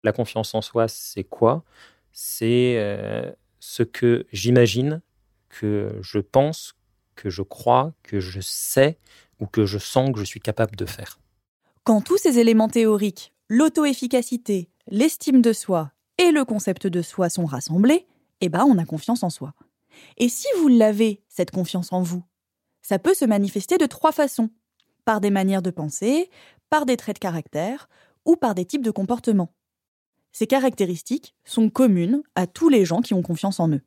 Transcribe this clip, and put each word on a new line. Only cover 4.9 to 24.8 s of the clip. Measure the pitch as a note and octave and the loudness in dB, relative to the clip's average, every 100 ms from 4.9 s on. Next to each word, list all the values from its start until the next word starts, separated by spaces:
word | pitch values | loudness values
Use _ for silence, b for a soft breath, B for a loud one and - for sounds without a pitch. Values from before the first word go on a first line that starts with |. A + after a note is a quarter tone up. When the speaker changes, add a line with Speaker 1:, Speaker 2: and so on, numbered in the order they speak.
| D#3 _ _ _ _ _ | -6 _ _ _ _ _
Speaker 1:
que | - G#2+ G#2 G2+ G#2 | -8 -4 -4 -6 -10
je | F#2 G#2 | -6 -6
pense, | F#2+ C3 D3 D#3+ - _ _ _ _ | 0 2 2 -4 -16 _ _ _ _
que | - G#2 | -12 -10
je | F2 | -8
crois, | F#2+ - - B2+ D3+ - | -12 -4 2 2 2 -8
que | _ G2+ | _ -6
je | F#2 F#2+ | -6 -10
sais | F#2 - - - C#3 D#3+ b b b _ | -10 -10 -2 2 2 0 b b b _
ou | G#2+ | -6
que | - | 0
je | G2+ G2+ | 0 -2
sens | - C3 C3+ | -2 0 0
que | A2 | -2
je | |
suis | G2 A2+ | -8 -8
capable | - G#2+ A2 G#2 | -8 -2 -4 -4
de | |
faire. | - - - - _ _ _ _ _ _ | -12 -12 -16 -20 _ _ _ _ _ _
Speaker 2:
Quand | - A3 | 2 2
tous | - G4 | 2 0
ces | F4 A#3+ | 2 4
éléments | A3+ A3+ A3 | 4 4 2
théoriques, | A#3 A3 G#3 G#3 - - _ _ | 2 2 2 -2 -6 -20 _ _
l'auto-efficacité, | A3+ D#4 - D4 C4 B3 B3+ A#3+ A#3+ - G3 E3+ _ - | 2 2 2 0 -2 -2 -2 -2 -8 -4 -4 -4 _ -6
l'estime | G3 D#4 - - C4 | 0 0 0 4 4
de | A#3 | 4
soi | A3 - F3 D3+ _ _ - | 0 -2 -4 -4 _ _ 2
et | F4+ | 4
le | D4+ | 4
concept | - G#3+ G3+ F3+ G3 | 0 -2 -4 -4 -2
de | F3 | -4
soi | E3 - F3 | -4 -2 -2
sont | - | -2
rassemblés, | E3 C3+ - E3+ A#3 E4 _ _ _ _ | -4 -4 -2 2 4 4 _ _ _ _
eh | F3+ | -4
ben, | F3 | 2
on | C#4+ G3+ | 4 4
a | |
confiance | E3 D#3 - A#3+ | 0 -6 -4 -2
en | F3+ | -4
soi. | - C#3+ - _ _ b b b - | -6 -14 -16 _ _ b b b -4
Et | A#3+ | -2
si | - C#5+ G#4 | -2 -2 2
vous | D4+ | 6
l'avez, | A#3+ G#3+ G#3 A3+ G3+ _ | 6 6 4 0 0 _
cette | - F3+ | -6 -4
confiance | F#3 F3 F#3 F3 | -4 -4 -6 -4
en | F#3 | -4
vous, | F3 F3+ - _ _ _ _ _ | -4 -6 -10 _ _ _ _ _
ça | - F#3+ | -4 -2
peut | D4+ | 0
se | F#4+ | 2
manifester | B3+ G3+ G3+ G3+ - F4 | 2 2 0 -4 -2 0
de | C#4+ | 0
trois | - D#4 | 0 -2
façons. | D#4 C#4+ - A3+ _ _ _ | 0 -2 0 -4 _ _ _